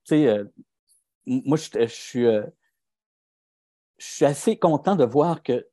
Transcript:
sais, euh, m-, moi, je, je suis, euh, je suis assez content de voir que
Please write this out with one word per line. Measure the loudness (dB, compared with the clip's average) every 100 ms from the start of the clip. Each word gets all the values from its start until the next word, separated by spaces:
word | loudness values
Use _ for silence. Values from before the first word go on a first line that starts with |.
sais, | -2 2 4
euh, | 2 -2 -16 -20 _ _ _ _ _ -6
m-, | -4 -2
moi, | -2
je, | -2
je | -2 -4
suis, | -4 -10 -2 2
euh, | 0 -2 -14 _ _ _ _ _ _ _ _ _ _ _ _ _ _
je | -14
suis | 0 0
assez | 0 -2 0
content | 2 2 0
de | 2 2
voir | 2 0 0
que | -4 -4 -6